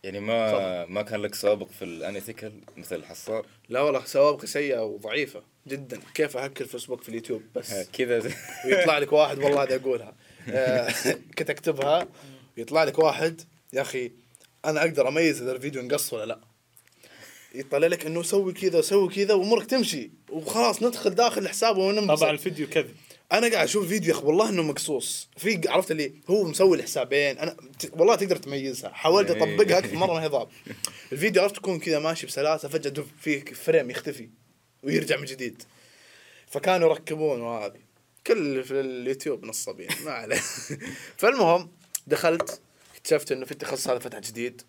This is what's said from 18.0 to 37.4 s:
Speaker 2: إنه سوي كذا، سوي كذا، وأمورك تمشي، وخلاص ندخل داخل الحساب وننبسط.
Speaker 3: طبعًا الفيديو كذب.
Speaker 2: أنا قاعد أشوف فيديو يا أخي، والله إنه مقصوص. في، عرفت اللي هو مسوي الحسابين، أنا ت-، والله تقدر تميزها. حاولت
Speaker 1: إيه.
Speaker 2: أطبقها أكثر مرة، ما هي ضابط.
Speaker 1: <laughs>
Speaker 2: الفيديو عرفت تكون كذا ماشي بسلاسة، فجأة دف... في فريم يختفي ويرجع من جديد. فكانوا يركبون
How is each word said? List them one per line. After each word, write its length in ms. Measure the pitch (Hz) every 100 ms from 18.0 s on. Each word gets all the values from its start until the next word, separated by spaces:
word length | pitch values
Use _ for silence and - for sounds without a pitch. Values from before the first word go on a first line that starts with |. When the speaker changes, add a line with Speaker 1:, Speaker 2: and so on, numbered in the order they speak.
| 151
Speaker 2:
إنه 160 | 165
سوي 300 | 170 202 185
كذا، 280 | 175 190 165
سوي 280 | 156 196 185
كذا، 260 | 196 202
وأمورك 320 | 202 196 226 -
تمشي، 440 | 262 214 151 110 - -
وخلاص 540 | 160 156 220 233 208
ندخل 280 | 233 233 202
داخل 320 | 185 233 240
الحساب 340 | 196 - 226 196
وننبسط. 440 | 190 214 202 151
Speaker 3:
طبعًا 100 | 156
الفيديو 380 | 151 185 151 139
كذب. 260 | 160 139 - _ - _
Speaker 2:
أنا 180 | 196 233
قاعد 140 | 214
أشوف 240 | 156 208 170
فيديو 260 | 208 165
يا 40 | 156
أخي، 80 | 139
والله 220 | 170 220
إنه 140 | 185
مقصوص. 680 | 156 143 - 135 - - - -
في، 240 | 202 202 -
عرفت 240 | 147 185
اللي 240 | 156 143 - -
هو 140 | 202
مسوي 320 | 175 147 190 175
الحسابين، 600 | - 147 123 143 143 131
أنا 180 | 165 - - -
ت-، 120 | -
والله 240 | 160 180 226
تقدر 200 | 196 165
تميزها. 540 | 139 139 135 120 104
حاولت 400 | - 156 190 180
Speaker 1:
إيه. 120 | 170
Speaker 2:
أطبقها 360 | 156 - 208 175
أكثر 160 | 196 160
مرة، 160 | 185
ما 100 | 165
هي 40 | 156
ضابط. 240 | 139 110 - -
Speaker 1:
<laughs> 460 | 117 - - -
Speaker 2:
الفيديو 300 | 135 208 180
عرفت 140 | 202 202
تكون 220 | 196 170
كذا 200 | 175 151
ماشي 280 | 156 165 127
بسلاسة، 420 | - 147 156 143
فجأة 220 | 156 143
دف... 160 | 139 139 -
في 200 | 156 143
فريم 500 | 143 123 - 160 123
يختفي 380 | 120 - 135 113 _ _ _ _ _
ويرجع 340 | 139 147 156 139
من 80 |
جديد. 380 | 143 131 123 - - _ _ _ - - - - _
فكانوا 420 | 143 180 185 165
يركبون 500 | 151 - 156 156 123